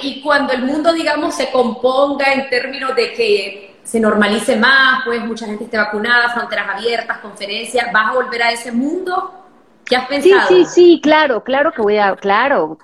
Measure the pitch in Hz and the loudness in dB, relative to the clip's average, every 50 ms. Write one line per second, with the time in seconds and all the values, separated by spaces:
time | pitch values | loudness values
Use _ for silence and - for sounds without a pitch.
0 | 277 277 233 - - 294 285 277 262 254 262 247 254 269 302 311 285 339 339 320 | -8 -10 -10 -6 -2 0 0 0 0 -2 -2 -2 -2 -4 -2 -2 0 0 0 0
1 | 320 302 302 294 320 339 - - 254 - - 254 240 220 214 - 240 254 262 269 | 0 -2 -2 -2 -4 -4 -4 -4 -4 -2 0 0 0 0 -2 -2 -2 0 2 2
2 | 285 285 277 277 277 277 269 262 - - 247 247 262 262 277 262 262 254 - 240 | 0 0 0 0 0 0 0 0 -2 -2 -4 -4 -4 -6 -8 -8 -6 -4 -2 -2
3 | 220 - - 233 226 208 208 196 196 196 196 - - - - _ - - - 226 | -2 -2 -2 -2 0 0 0 0 -2 -6 -12 -16 -18 -20 -20 _ -10 -6 -2 0
4 | 220 214 208 208 208 202 214 226 - 269 233 214 233 262 269 269 262 262 262 - | 0 2 2 2 2 2 0 0 0 0 0 2 4 4 4 4 4 2 2 0
5 | - 233 233 233 220 226 220 - 233 208 214 208 226 - 233 214 208 - 220 208 | -2 -4 -6 -4 -6 -6 -8 -8 -8 -10 -10 -10 -8 -6 -2 -2 -2 -2 -4 -4
6 | 220 240 240 240 240 233 240 233 208 - 214 208 208 202 190 196 220 233 233 226 | -2 0 2 2 2 0 -2 -6 -6 -6 -6 -6 -4 -6 -6 -4 -4 -4 -4 -4
7 | - - 220 - - 208 - - 196 196 208 226 233 226 254 240 220 - 220 214 | -4 -6 -8 -10 -12 -16 -14 -12 -10 -8 -8 -8 -8 -4 -2 -2 -2 0 0 0
8 | 220 233 254 254 247 - 233 233 233 233 240 - - 247 226 240 277 302 339 370 | 0 0 0 -2 -2 -2 -2 -2 -2 -2 -2 -4 -6 -6 -4 -2 -2 -2 -2 -4
9 | 370 370 359 370 381 - - - - - _ _ _ _ _ _ - - 240 254 | -4 -4 -4 -4 -6 -8 -10 -18 -20 -20 _ _ _ _ _ _ -4 -2 -2 -2
10 | 247 - 285 277 277 370 392 370 311 320 370 359 320 - - 349 359 349 330 - | -2 -2 -2 4 6 6 6 6 6 6 6 6 4 4 6 6 8 8 6 6
11 | - 302 302 311 311 269 226 202 - 247 262 277 294 330 311 247 214 202 208 208 | 4 4 4 4 4 2 0 -2 -2 -2 0 0 0 0 -2 -2 0 0 2 2
12 | 202 196 185 - - 196 196 220 254 285 269 190 156 151 156 - | 2 0 0 -2 0 0 2 2 2 2 2 0 0 -2 -6 -12